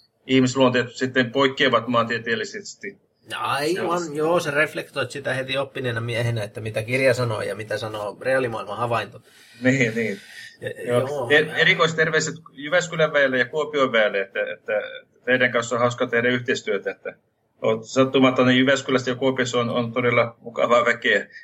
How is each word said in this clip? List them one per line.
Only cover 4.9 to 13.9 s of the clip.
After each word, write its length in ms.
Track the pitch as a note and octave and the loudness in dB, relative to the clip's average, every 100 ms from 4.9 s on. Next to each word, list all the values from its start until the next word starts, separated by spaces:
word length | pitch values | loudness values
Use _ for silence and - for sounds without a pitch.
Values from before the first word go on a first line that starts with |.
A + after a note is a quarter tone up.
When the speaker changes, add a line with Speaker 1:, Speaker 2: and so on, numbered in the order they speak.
| C#3+ B2 | -6 -6
Speaker 2:
sitä 220 | C#3+ C3 | -6 -4
heti 240 | C3 C3 C3+ | -4 -4 -4
oppineena 440 | C3+ C#3+ B2+ A2+ | -4 -4 -4 -4
miehenä, 420 | A#2 A2+ A#2 A#2 | -4 -2 0 -2
että 180 | G2+ A2 | -6 -8
mitä 220 | A2 G#2+ | -6 -6
kirja 300 | A2+ B2+ C3+ | -2 2 2
sanoo 280 | A#2+ A#2+ G#2 | 2 0 -2
ja 140 | G2+ G2 | -4 -6
mitä 220 | A2 G#2+ | -6 -6
sanoo 400 | A2 G#2+ G#2 - | -6 -6 -8 -6
reaalimaailman 560 | B2+ C3 B2 A2+ G2 G2+ | -2 0 0 -4 -8 -6
havainto. 440 | A#2+ A2+ G2 - _ - - A#2 | -2 -2 -4 -12 _ -20 -20 -2
Speaker 1:
Niin, 340 | B2+ C3 A2+ A2 | 0 2 0 -2
niin. 240 | G#2+ G2 - - - - | -4 -6 -12 -20 -20 -12
Speaker 2:
Ja, 80 | - | -12
Speaker 1:
Joo. 380 | - B2 A#2+ C3 | -8 -2 0 0
Speaker 2:
joo. 220 | D3 A#2+ | -4 2
Speaker 1:
E-, 300 | D3 D3+ C#3+ | 2 2 0
erikoisterveiset 760 | F3 F3 D#3+ D#3+ D#3+ D#3 C#3 C3+ - | 2 2 2 2 0 0 -2 -6 -16
Jyväskylän 600 | - D3 F3 E3+ E3+ D#3 | -14 -2 0 0 0 2
väelle 240 | D3 C3+ B2+ | 4 2 2
ja 80 | B2 | 0
Kuopion 460 | D#3 D3 D3 B2+ | -2 -2 0 2